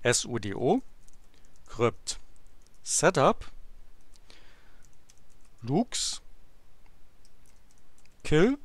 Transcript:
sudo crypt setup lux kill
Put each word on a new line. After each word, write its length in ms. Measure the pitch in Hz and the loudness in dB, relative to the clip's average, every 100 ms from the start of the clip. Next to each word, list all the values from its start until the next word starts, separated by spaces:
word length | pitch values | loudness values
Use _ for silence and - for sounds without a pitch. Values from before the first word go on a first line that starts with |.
sudo 800 | 120 123 107 117 101 - 131 247 - - - - - - - - - | 6 4 2 -2 -2 2 4 4 2 -10 -10 -10 -12 -12 -10 -10 -8
crypt 540 | - 113 - - - - - - - - - | 4 4 4 -6 -6 -6 -8 -10 -12 -12 -12
setup 680 | - - 165 175 151 220 - - - - - - - - - - - - - - - - - - - - - - | 0 6 6 8 6 6 -2 -8 -10 -10 -12 -10 -10 -10 -10 -12 -12 -12 -12 -12 -10 -12 -12 -10 -10 -10 -12 -8
lux 600 | 113 156 247 - - - - - - - - - - - - - - - - - - - - - - - - | 2 2 2 0 -2 -4 -8 -10 -10 -12 -12 -12 -12 -12 -12 -12 -12 -10 -12 -14 -16 -12 -10 -10 -12 -8 6
kill 320 | 151 208 285 | 8 8 6